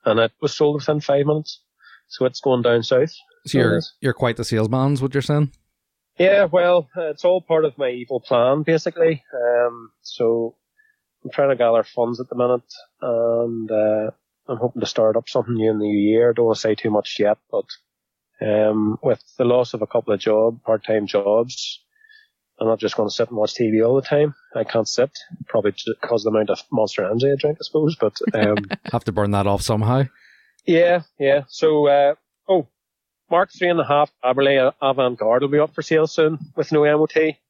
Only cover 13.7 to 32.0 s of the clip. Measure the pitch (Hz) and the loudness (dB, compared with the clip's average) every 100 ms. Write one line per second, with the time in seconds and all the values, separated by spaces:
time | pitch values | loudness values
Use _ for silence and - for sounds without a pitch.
13.7 | 107 107 107 110 _ _ _ - 117 120 | 0 2 0 -4 _ _ _ -10 -6 -4
14.7 | 123 110 - 110 113 - 127 120 117 110 | -4 -6 0 0 0 -2 -6 -4 -2 0
15.7 | 107 104 104 104 110 120 117 117 107 110 | 0 -2 0 2 4 2 2 0 0 -2
16.7 | 107 113 104 - - 104 107 _ 107 - | -2 0 -2 -2 -2 0 0 _ -6 -6
17.7 | - _ _ _ _ _ _ 107 107 107 | -20 _ _ _ _ _ _ -2 2 2
18.7 | 107 107 110 139 110 _ - 123 123 120 | 0 -2 -2 -2 -2 _ -2 2 2 0
19.7 | 113 107 120 113 101 110 107 113 117 - | -4 -4 -4 -2 -2 2 2 2 -2 -4
20.7 | 110 - 110 101 101 101 110 123 - - | -2 0 -2 0 -2 2 0 0 -8 -12
21.7 | - _ _ _ - _ _ _ _ 113 | -14 _ _ _ -20 _ _ _ _ -2
22.7 | 110 107 - 104 - 113 113 107 - 117 | 0 -2 -2 -4 -2 -4 -2 -4 0 0
23.7 | 110 113 135 131 147 151 - _ 117 110 | 2 2 2 0 0 0 -2 _ -8 -4
24.7 | 113 107 - 127 - - - - 113 101 | -2 -2 -2 -2 -4 -20 -18 -4 -2 -2
25.7 | - - 110 - 117 107 110 101 95 - | -4 -10 -8 -2 -2 0 0 0 -4 -4
26.7 | 127 107 - 95 117 139 139 147 156 - | -2 -2 -2 -4 0 0 0 -2 -4 -4
27.7 | 156 151 165 107 - - 110 104 107 101 | -2 -2 0 -4 -2 -4 0 0 0 -4
28.7 | 101 - 120 - 98 101 101 98 101 - | -12 -6 -4 -2 -2 0 0 0 -2 -2
29.7 | 107 107 127 135 _ _ _ _ _ - | 0 2 0 -2 _ _ _ _ _ 0
30.7 | 170 175 175 156 _ 139 143 135 - 160 | 2 4 2 -2 _ 2 2 -2 -2 2
31.7 | 151 147 143 | 4 4 4